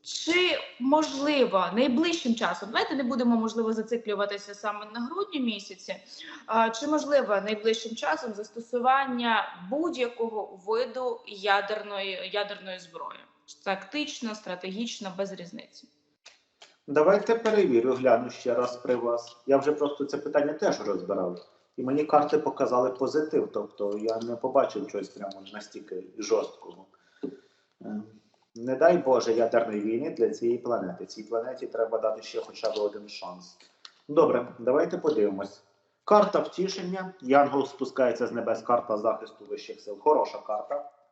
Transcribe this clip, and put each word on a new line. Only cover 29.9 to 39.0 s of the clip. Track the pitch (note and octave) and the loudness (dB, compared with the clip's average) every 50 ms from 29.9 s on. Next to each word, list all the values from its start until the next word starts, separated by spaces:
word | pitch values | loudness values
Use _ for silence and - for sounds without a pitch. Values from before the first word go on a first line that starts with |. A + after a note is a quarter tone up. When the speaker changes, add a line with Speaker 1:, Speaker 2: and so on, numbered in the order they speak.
| A2+ B2+ C#3+ E3 | -2 -2 -2 -4
Speaker 2:
для | - - A#2 G#2 | 0 2 2 2
цієї | G#2 - A#2 A#2 A#2+ A#2 | 2 0 0 0 0 0
планети. | - B2 A#2 G#2+ F#2 F2+ F2 - F#2 | 0 -2 -2 -2 -2 -6 -8 -10 -12
Цій | - - A2 | -14 -12 -16
планеті | G#2+ - A#2 A2+ A2+ B2+ B2+ - B2+ | -10 -4 -4 -4 -4 -4 -8 -8 -10
треба | A#2 - A2+ A2+ A2 A#2+ A2+ | -8 -2 -2 -2 0 0 0
дати | A2 A2 G#2+ G#2+ | 0 0 -2 -2
ще | - - - F2 | -8 -8 -8 -8
хоча | F2 - - - - A2 | -8 -8 -12 -6 -4 -4
б | G#2+ G#2+ | -2 0
один | G#2 G2+ G2+ G#2+ G#2 G#2 | -2 -2 -2 -6 -14 -14
шанс. | - - F#2+ F#2 F2+ F#2 F2+ - - _ - _ _ _ _ - _ _ _ - | -14 -12 -12 -12 -12 -14 -18 -20 -20 _ -20 _ _ _ _ -20 _ _ _ 0
Добре, | D3 E3 D#3 B2+ B2 A#2+ - - - - | 4 4 4 6 4 0 -2 -4 -12 -4
давайте | A#2 B2 B2+ D3+ E3+ F3 - - | 0 2 2 2 2 0 -2 -2
подивимось. | - - G#2+ G#2+ G#2 G2+ G2 G2 G2 G2+ - - _ _ _ _ _ _ _ _ _ | 0 0 2 2 2 0 0 -4 -8 -10 -12 -20 _ _ _ _ _ _ _ _ _
Карта | - G#3 G#3 G#3 G3 - D#3+ | 6 6 6 6 6 2 0
втішення. | D3 - - - F3+ F#3 - - F3+ F3+ F#3 F#3+ F#3 F#3 - - | -2 -2 -4 -4 -4 -4 -4 -6 -6 -6 -6 -6 -8 -10 -12 -12
Янгол | C3 B2+ C3+ C#3+ C#3+ C#3+ C3+ C#3 B2+ | 0 4 6 6 6 6 4 0 0
спускається | C3 - - C3 B2 - - B2+ B2 A2+ - B2 | -2 -4 -6 -6 -6 0 2 2 2 2 0 -2
з | A2 | -2
небес, | A2+ A#2 A2 A#2 A2+ A2+ | -2 -4 -2 -2 -2 -2
карта | - - B2 A#2+ - - A2 | 2 2 2 2 2 0 -2
захисту | G#2 | 0